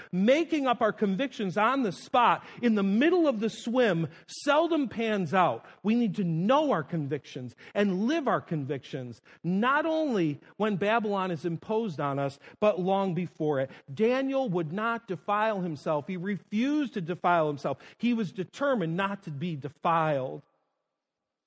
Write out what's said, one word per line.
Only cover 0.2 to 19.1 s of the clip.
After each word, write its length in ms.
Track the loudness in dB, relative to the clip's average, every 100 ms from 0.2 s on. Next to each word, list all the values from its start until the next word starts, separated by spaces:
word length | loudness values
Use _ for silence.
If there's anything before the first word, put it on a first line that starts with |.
| 4 4 2 0 0
up 120 | 2
our 120 | 0
convictions 640 | 0 0 0 -2 -4 -4 2
on 240 | 2 2
the 80 | 0
spot, 540 | -4 -2 4 4 4 -2 -2
in 140 | 2 2
the 80 |
middle 420 | 2 4 4 4 2
of 140 | 2
the 100 | -2
swim, 560 | -4 -2 2 2 2 -2 -6 -16
seldom 600 | -6 2 2 4 0 -2
pans 460 | -2 -2 -2 2
out. 320 | 4 2 0 -8 -6
We 140 | 0 2
need 180 | 2
to 100 | 0
know 460 | -2 0 2 2 4
our 140 | 0
convictions 720 | -2 -4 -4 -6 -8 -12 -12 -14 -6
and 320 | 0 0 2 0
live 220 | 0 0
our 120 | 0
convictions, 800 | -2 -4 -4 -6 -8 -10 -10 -14 _ -8
not 440 | -2 0 2 2 2
only 520 | 0 0 2 0 -2 -10 -4
when 200 | -2 0
Babylon 560 | 2 0 0 -2 -2
is 120 | -2
imposed 540 | -4 -6 -4 -4 -2 -2
on 220 | -2 0
us, 180 | -2 -4 -16 0
but 180 | 0 2
long 340 | 0 0 0
before 460 | -2 -4 -4 -2 0
it. 140 | -2 -6 -14
Daniel 560 | 0 0 2 0 0 0
would 240 | -2 -2
not 360 | -4 -2 -4 -6
defile 540 | -8 -2 0 2 0
himself. 440 | -4 -4 -2 -2 -2
He 100 | -6
refused 800 | -4 -6 -4 -2 0 0 -2
to 60 | -4
defile 480 | -6 -2 2 4 2
himself. 300 | 0 -4 -6 -8 -4
He 160 | 0
was 160 | 0 -2
determined 680 | -6 -10 -4 0 0 0 -2
not 220 | -2